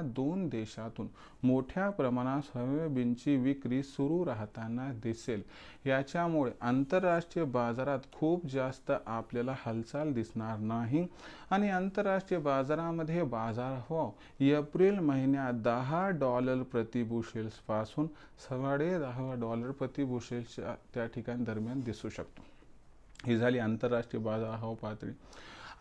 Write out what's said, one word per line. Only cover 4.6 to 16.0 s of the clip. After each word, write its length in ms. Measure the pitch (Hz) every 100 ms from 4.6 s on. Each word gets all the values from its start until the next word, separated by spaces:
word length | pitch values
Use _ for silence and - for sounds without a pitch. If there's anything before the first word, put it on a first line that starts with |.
| 113 117 135 117
दिसेल. 380 | 117 113 - 107 98 - - - 139
याच्यामुळे 680 | 135 139 175 170 160 123 -
आंतरराष्ट्रीय 840 | 120 127 139 185 180 170 170 170 151
बाजारात 520 | 123 120 117 131 135 -
खूप 340 | - 151 175 156
जास्त 440 | 135 131 - - 139
आपल्याला 580 | - 113 113 120 123 123
हालचाल 560 | 117 113 110 143 156
दिसणार 460 | 120 110 113 110 107
नाही 460 | 107 117 117 151 175 - - - -
आणि 200 | 196 208
आंतरराष्ट्रीय 680 | 185 190 196 202 190 190 180
बाजारामध्ये 840 | 147 135 135 156 165 165 160 170 156
बाजारभाव 840 | 113 113 113 127 135 - 160 120 - - - 139
एप्रिल 540 | 147 147 165 190 202
महिन्यात 600 | 156 135 135 139 131 120
दहा 440 | 117 120 131 165